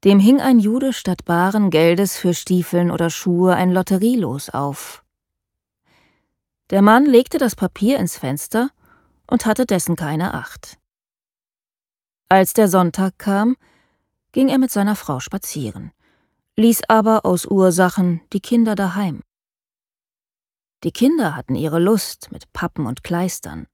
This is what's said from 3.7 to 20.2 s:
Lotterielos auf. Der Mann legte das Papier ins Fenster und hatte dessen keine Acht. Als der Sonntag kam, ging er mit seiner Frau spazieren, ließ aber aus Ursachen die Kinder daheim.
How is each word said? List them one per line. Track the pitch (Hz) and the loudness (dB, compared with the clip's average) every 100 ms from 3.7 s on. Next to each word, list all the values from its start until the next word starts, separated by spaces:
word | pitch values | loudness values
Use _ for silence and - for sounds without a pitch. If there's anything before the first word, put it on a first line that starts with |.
Lotterielos | 180 185 190 220 247 165 135 - | 0 0 0 0 0 -4 -6 -8
auf. | - 143 139 - - _ _ _ _ _ _ _ _ _ _ _ _ _ _ _ _ _ | -6 -6 -8 -14 -20 _ _ _ _ _ _ _ _ _ _ _ _ _ _ _ _ _
Der | 196 | 4
Mann | 202 226 | 6 6
legte | 294 240 262 - | 6 4 4 0
das | 247 | -2
Papier | - 185 - 202 269 | -2 -6 -2 -2 0
ins | 180 - | -2 -6
Fenster | 135 143 - 220 247 _ _ _ _ _ - | -8 -6 -4 -4 -4 _ _ _ _ _ -4
und | 240 | -2
hatte | - 214 254 | 0 -2 0
dessen | 190 - | -2 -2
keine | 170 151 156 180 | -4 -4 -4 -4
Acht. | 143 123 - - - _ _ _ _ _ _ _ _ _ _ _ _ _ _ _ | -6 -12 -18 -20 -20 _ _ _ _ _ _ _ _ _ _ _ _ _ _ _
Als | 190 185 | 2 4
der | - 214 | 2 2
Sonntag | 185 180 160 190 - | 4 2 0 -4 -4
kam, | - 196 220 254 _ _ _ _ _ _ _ | -4 0 0 -2 _ _ _ _ _ _ _
ging | - 269 | 0 0
er | 269 | 2
mit | 262 | 0
seiner | - 202 208 | 0 -2 -2
Frau | - 135 | -4 -8
spazieren, | - 196 - - 120 101 104 _ _ _ _ _ _ - | -8 -12 -10 -10 -10 -10 -16 _ _ _ _ _ _ 2
ließ | 226 226 - | 2 2 0
aber | 220 214 220 - | 0 2 0 0
aus | 180 | -2
Ursachen | - 202 185 175 185 190 180 165 _ | -2 2 2 4 0 2 -2 -2 _
die | 202 | -10
Kinder | - 240 226 | -2 0 0
daheim. | 208 196 180 196 147 - _ _ _ _ _ _ _ _ _ | 0 -4 -4 -6 -6 -14 _ _ _ _ _ _ _ _ _